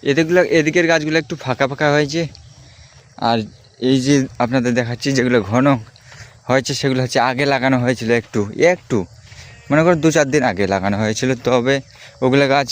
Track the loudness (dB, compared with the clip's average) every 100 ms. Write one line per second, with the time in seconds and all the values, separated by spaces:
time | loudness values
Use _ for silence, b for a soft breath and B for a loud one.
0 | 0 0 2 2 4 2 2 0 2 0
1 | 0 -2 -4 -10 -6 -2 -2 0 0 2
2 | 0 -4 -6 -10 -20 b b b b b
3 | b -6 -2 -2 -4 -14 -20 _ 0 0
4 | 2 0 0 -4 -2 0 0 -2 -2 -4
5 | -4 0 2 0 2 0 2 0 -4 -20
6 | B B B B -2 -2 0 -4 -2 -2
7 | -2 0 0 0 0 0 2 0 0 -2
8 | 0 -2 0 -6 -4 0 2 2 -2 -4
9 | -4 -12 B B B B B 2 2 2
10 | 2 2 0 0 0 -2 -2 0 -2 -2
11 | -2 -2 -4 -2 0 0 0 -2 -4 B
12 | B B 0 2 2 0 -2